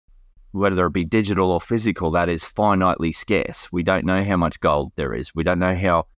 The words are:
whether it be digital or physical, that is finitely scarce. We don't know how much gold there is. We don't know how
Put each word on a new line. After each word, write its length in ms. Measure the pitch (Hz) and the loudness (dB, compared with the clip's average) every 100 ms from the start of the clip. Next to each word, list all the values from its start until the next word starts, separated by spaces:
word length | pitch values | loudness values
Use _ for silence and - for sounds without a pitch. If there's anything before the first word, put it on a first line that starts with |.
| _ - - _ - | _ -20 -20 _ -12
whether 340 | 98 101 92 87 | -2 0 2 0
it 60 | |
be 120 | 92 | 0
digital 460 | 82 110 101 95 92 | 0 0 2 2 2
or 100 | 87 | 0
physical, 500 | - 117 110 - 82 | -2 -2 -2 -2 0
that 160 | 85 87 | 0 0
is 160 | 82 | -2
finitely 680 | - - 104 98 92 - 82 | -4 0 2 4 2 2 -2
scarce. 560 | - - 95 - - - | -4 -2 0 -2 -8 -6
We 100 | 87 | -2
don't 220 | 85 92 | 0 0
know 200 | 87 95 | 2 0
how 120 | 101 90 | 0 0
much 240 | 80 - | 0 0
gold 320 | 82 73 67 - | 0 0 -2 -4
there 180 | 69 | -4
is. 200 | 55 65 | -4 -8
We 100 | 82 | -4
don't 140 | 80 90 | 0 0
know 160 | 92 | 0
how 320 | 92 95 85 - | 0 2 0 0